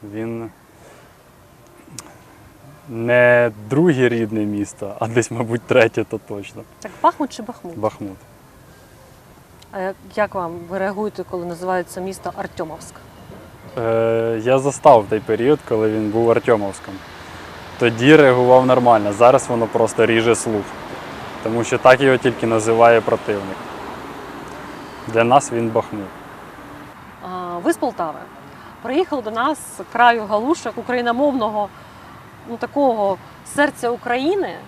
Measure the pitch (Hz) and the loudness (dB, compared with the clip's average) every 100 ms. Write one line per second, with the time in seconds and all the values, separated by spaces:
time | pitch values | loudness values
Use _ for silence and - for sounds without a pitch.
0 | 104 107 113 117 113 - _ _ - - | -14 -10 -10 -10 -12 -18 _ _ -20 -20
1 | - _ _ _ _ _ - - - - | -20 _ _ _ _ _ -20 -20 -20 -20
2 | - - - - - - - - - 113 | -20 -20 -20 -20 -20 -20 -20 -20 -14 -6
3 | 117 123 123 120 120 107 107 131 175 131 | 2 6 6 6 2 -2 -4 2 2 4
4 | 123 117 110 110 104 104 101 - 101 98 | 2 2 -2 -2 -4 -4 -6 -8 -12 -6
5 | 113 117 113 117 113 113 - 123 113 - | -2 -2 -2 -6 -6 -6 0 4 4 0
6 | 107 110 - 104 98 - - - 214 - | -6 -8 -10 -14 -14 -18 -20 -20 -20 -2
7 | - 349 285 - 220 240 180 165 104 - | -2 0 -8 -8 -16 -14 -16 -6 -6 -6
8 | 101 95 - - - - - - - - | -14 -14 -20 -20 -20 -20 -20 -20 -20 -20
9 | - - - - _ - - 196 185 190 | -20 -20 -20 -20 _ -20 -16 -8 -8 -10
10 | 196 202 202 196 175 175 170 190 190 196 | -12 -4 -4 -2 -8 -10 -10 -6 -6 -4
11 | 214 196 180 185 175 170 180 185 175 - | -8 -8 -10 -8 -8 -8 -4 -4 -4 -10
12 | 185 190 180 - 180 - 160 151 - - | -10 -10 -12 -10 -12 -10 -12 -12 -18 -20
13 | - - - - - - - - 113 113 | -20 -20 -20 -20 -20 -20 -14 -6 -2 0
14 | 113 113 113 113 113 135 139 131 156 123 | 0 0 -2 -2 2 2 2 4 6 6
15 | 101 110 95 110 120 147 - 113 110 110 | 6 -4 -2 0 2 0 0 0 0 0
16 | 107 107 117 113 120 113 98 95 - 95 | -2 0 2 2 4 0 0 -10 -14 -16
17 | - - - - - - - - 120 113 | -18 -20 -18 -18 -18 -18 -18 0 0 2
18 | 127 156 143 127 123 127 127 127 120 113 | 6 8 8 6 8 6 8 4 6 4
19 | 104 101 120 135 - 120 110 113 110 - | 4 4 6 6 2 -2 -2 0 0 2
20 | 110 113 113 113 - 107 98 - - - | 2 4 2 0 0 -4 -6 -14 -14 -16
21 | - - - - 113 117 113 123 131 127 | -14 -14 -14 -10 -6 -4 -2 4 6 6
22 | 135 127 131 113 113 113 107 113 117 117 | 6 4 2 0 0 0 2 6 6 6
23 | 104 113 - 104 98 95 - - - - | 4 -2 -2 -6 -6 -12 -14 -14 -14 -16
24 | - - - - - - - - - - | -16 -16 -16 -16 -16 -16 -16 -16 -18 -16
25 | - 113 117 135 - 117 117 113 - 107 | -6 0 4 2 2 -4 -2 -2 -4 -10
26 | 95 - - - - - - - - - | -12 -16 -20 -20 -20 -20 -20 -20 -20 -20
27 | - - 180 180 175 175 196 339 247 208 | -20 -18 -14 -12 -10 -6 -4 -4 -6 -6
28 | 170 143 - - - - - - 233 269 | -8 -8 -18 -20 -20 -20 -20 -16 -6 -4
29 | 370 294 214 226 262 302 - - 190 233 | -2 -4 -6 -4 -4 -4 -10 -16 -10 2
30 | 240 233 208 208 240 330 240 226 226 247 | 2 2 -2 -4 -2 -4 -4 -10 -6 -4
31 | 240 233 294 262 220 214 202 - - - | -2 0 -2 0 -4 -4 -6 -10 -20 -20
32 | - - - - - 233 - 285 277 220 | -20 -20 -20 -20 -16 -12 -6 0 0 2
33 | 196 185 - - - - 294 - 240 240 | -2 -4 -10 -20 -10 -2 -2 0 -6 -6
34 | 240 247 277 403 262 170 | -4 -2 -2 -2 -4 -8